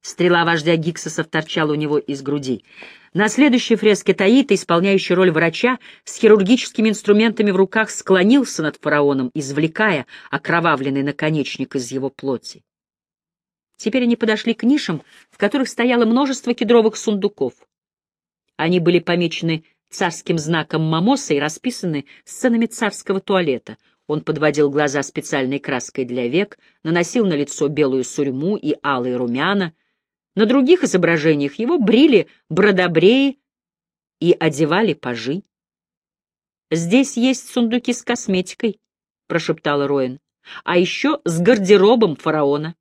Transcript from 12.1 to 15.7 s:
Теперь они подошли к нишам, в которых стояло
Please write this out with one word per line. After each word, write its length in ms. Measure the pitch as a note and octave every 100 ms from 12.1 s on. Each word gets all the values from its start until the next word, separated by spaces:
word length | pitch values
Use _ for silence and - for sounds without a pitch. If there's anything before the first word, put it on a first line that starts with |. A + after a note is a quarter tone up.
| - C3+ B2 - - _ _ _ _ _ _ _ _ _ _ _ _
Теперь 260 | A3 B3+
они 100 | A#3+
подошли 400 | A#3 A3 G#3+ A#3
к 80 | A3
нишам, 400 | A#3 C#4+ - D#3 _ _ _
в 100 | _
которых 300 | G3+ C#4+
стояло 360 | B3